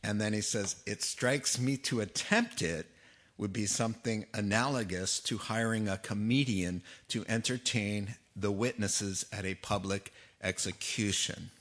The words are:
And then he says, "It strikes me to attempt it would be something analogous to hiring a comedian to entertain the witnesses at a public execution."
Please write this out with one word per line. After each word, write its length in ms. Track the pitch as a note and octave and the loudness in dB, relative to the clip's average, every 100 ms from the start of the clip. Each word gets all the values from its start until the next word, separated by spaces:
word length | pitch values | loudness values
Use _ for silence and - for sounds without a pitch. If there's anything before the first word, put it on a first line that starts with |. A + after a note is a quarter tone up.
And 180 | G#2+ G#2 | 0 0
then 140 | G#2+ | 2
he 80 | G#2+ | 2
says, 360 | G2+ A2+ G2 - - | 0 0 0 -4 -6
"It 160 | G#2 | -4
strikes 580 | - - B2 C#3 - - | -4 0 2 2 2 0
me 180 | B2+ C3+ | 2 0
to 240 | - A#2+ | 0 0
attempt 600 | G#2 - - G#3+ A#3 - | 0 -2 2 4 4 0
it 260 | E2 E2 E2 - - - - - | -2 -2 -6 -14 -20 -20 -20 -6
would 160 | G#2 | -4
be 120 | G2 G#2 | -2 0
something 600 | - A#2 A2 A#2+ A2 - | 0 0 0 -2 -2 -4
analogous 880 | - G#2 G#2+ B2+ C3+ G#2 F2+ F#2 - | -2 2 4 4 0 0 -2 0 -2
to 160 | - A2 | -2 -4
hiring 500 | - A2+ A2+ A2+ G#2+ | 0 2 2 2 2
a 100 | G2 | 0
comedian 880 | - G#2 G#2+ B2+ C3 G2+ F2+ F2+ - - - | -2 -2 4 4 4 2 0 -2 -6 -20 -6
to 160 | A#2 - | -4 0
entertain 880 | A2+ A2+ B2 - A#2 G2+ G#2 G2 A#2+ _ - | 0 0 -2 0 0 0 0 -4 -8 _ -4
the 160 | G2+ | 0
witnesses 720 | G2+ A#2+ - G2+ - G2+ F#2 - | 2 0 0 0 0 0 -4 -6
at 140 | G#2 F#2+ | -4 -4
a 100 | F#2+ | -4
public 580 | - G2+ F#2+ G2 - - - _ | -2 0 0 -2 -4 -20 -20 _
execution." 1120 | F#2+ F#2 G2 - - - G#2 F#2+ - - - - | -4 -2 -4 -4 -6 0 2 2 -2 -4 -10 -16